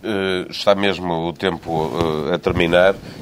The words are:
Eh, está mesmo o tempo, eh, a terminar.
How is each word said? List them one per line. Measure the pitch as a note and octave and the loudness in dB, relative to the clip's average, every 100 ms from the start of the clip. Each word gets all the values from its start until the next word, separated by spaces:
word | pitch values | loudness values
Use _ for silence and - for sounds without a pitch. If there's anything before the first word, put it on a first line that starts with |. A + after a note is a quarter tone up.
Eh, | G2 G2+ F#2+ F#2 E2+ | -4 -2 -2 -2 -6
está | - - G2 | -2 2 2
mesmo | G2+ F2 F2+ D#2+ E2+ | 2 -2 -2 -2 -2
o | |
tempo, | D#2+ F#2+ E2+ E2+ D#2+ D#2+ D2 E2 D#2 D2 | -2 -2 -2 -4 -2 -2 0 -2 0 -2
eh, | F2 | -2
a | |
terminar. | - F2 E2+ F2 F#2 G2 - - | 0 2 4 6 4 2 -6 -16